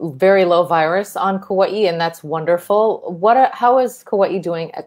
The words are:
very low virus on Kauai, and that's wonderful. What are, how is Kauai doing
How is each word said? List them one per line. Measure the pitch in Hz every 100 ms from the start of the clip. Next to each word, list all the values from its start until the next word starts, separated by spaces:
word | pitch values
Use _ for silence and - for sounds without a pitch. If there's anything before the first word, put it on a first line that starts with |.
very | 165 131 190 196
low | 180 170 170
virus | 165 156 185 202 -
on | 190 190
Kauai, | - 190 175 202 190
and | 165
that's | 165 165
wonderful. | 151 160 160 175 - 208 220 - - 175
What | 208 247
are, | 262
how | - 240 262
is | 247 -
Kauai | - 202 185 185
doing | 170 165 165 -